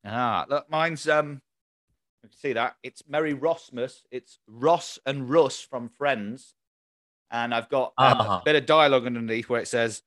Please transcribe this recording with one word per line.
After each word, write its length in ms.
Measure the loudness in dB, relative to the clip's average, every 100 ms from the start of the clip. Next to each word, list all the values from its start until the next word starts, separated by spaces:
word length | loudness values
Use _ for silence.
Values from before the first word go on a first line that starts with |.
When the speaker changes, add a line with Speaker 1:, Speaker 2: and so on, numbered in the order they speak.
Speaker 1:
Ah, 400 | -6 -4 0 -2 -2
look, 200 | -4 -2
mine's, 400 | -2 -2 -2 0
um, 320 | 0 0 -10 _ _ _ _ _ _ _ _
you 60 | -20
can 80 | _
see 140 | -4
that. 240 | -2 -4 _
It's 220 | -20 -20 _
Merry 240 | -4 -2
Rossmas. 680 | -2 -2 -2 -8 -8 -8 -8 _
It's 300 | -14 _ _ _
Ross 500 | -2 2 2 -2 -10 -8
and 240 | -6 0
Russ 300 | 2 2 0
from 280 | -10 -10 -10
Friends. 680 | _ -4 -2 -6 -12 -18 _ _ _ _ _ _ _ _
And 240 | -6 -2
I've 140 | -2 0
got, 200 | -2 -2 4
um, 200 | 4 6
Speaker 2:
Ah. 200 | 2 0
Speaker 1:
a 20 |
bit 120 | 2 2
of 100 | 4
dialogue 400 | 4 6 4 0
underneath 420 | -6 -4 -6 -2
where 120 | -4
it 80 | -2
says 340 | -2 -2 -4